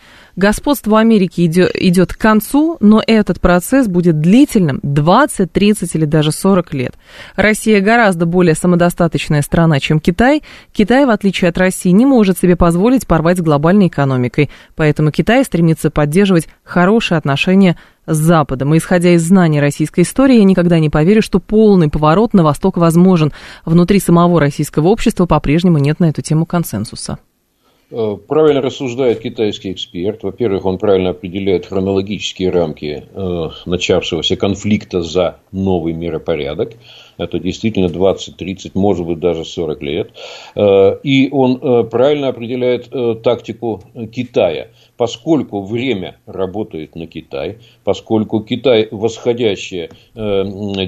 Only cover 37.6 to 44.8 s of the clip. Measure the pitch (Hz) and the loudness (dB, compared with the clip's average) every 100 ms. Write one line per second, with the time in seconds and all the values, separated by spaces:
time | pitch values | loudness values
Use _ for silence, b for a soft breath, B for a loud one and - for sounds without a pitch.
37.6 | 113 101 92 85 95 87 - - 87 95 | -4 -2 -2 0 -2 -2 -8 -12 -12 -12
38.6 | - 95 101 87 85 85 87 82 80 - | -10 -4 -2 -2 -4 -4 -4 -4 -6 -8
39.6 | 80 73 71 82 107 B B B B - | -8 -6 -6 -6 -8 B B B B 0
40.6 | 104 98 98 - 147 135 131 143 127 127 | 4 4 4 2 0 0 2 0 0 0
41.6 | 143 120 113 117 135 147 135 120 117 127 | 0 0 0 0 0 0 -4 -6 -8 -4
42.6 | 123 123 - 139 120 113 123 117 - 110 | -2 -2 -6 -6 -4 -2 -2 -2 -6 -10
43.6 | 117 98 - 127 110 - 123 - 92 73 | -8 -8 -12 -16 -12 -10 -6 0 0 -2
44.6 | - b | -10 b